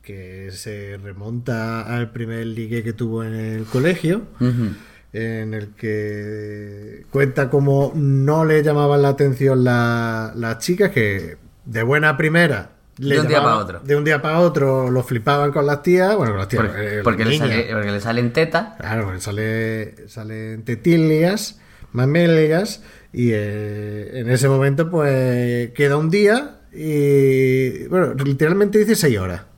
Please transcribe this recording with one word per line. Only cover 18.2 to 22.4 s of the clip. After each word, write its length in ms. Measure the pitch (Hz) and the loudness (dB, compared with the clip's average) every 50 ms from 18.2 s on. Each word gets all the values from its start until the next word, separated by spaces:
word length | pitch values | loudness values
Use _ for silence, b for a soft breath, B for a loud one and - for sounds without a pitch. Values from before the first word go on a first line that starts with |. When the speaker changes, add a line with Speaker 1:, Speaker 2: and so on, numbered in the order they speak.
| 120 120 | -2 0
Speaker 2:
tetas. 440 | 117 156 160 160 160 165 226 220 - - | 0 0 0 2 0 -2 -2 -4 -12 -12
Speaker 1:
Claro, 260 | - 101 110 113 107 | -8 -6 -4 -4 -4
porque 160 | 95 92 90 | -4 -6 -8
sale, 880 | - 110 101 104 107 110 110 113 113 110 110 110 107 - - - - - | -8 -8 -6 -4 -4 -4 -2 -2 -4 -4 -4 -6 -8 -10 -14 -20 -20 -18
salen 540 | - 113 107 107 110 110 110 110 110 110 107 | -16 -14 -14 -12 -12 -12 -10 -10 -12 -10 -8
tetillas, 960 | - 120 104 - 175 170 165 160 156 156 156 165 175 196 214 - - - B B B B B B B | -8 -8 -2 2 4 4 4 4 4 4 4 2 2 0 -2 -6 -10 -14 B B B B B B B
mamélicas, 920 | - 117 127 135 147 170 175 170 165 160 | -2 0 0 2 4 4 4 4 4 4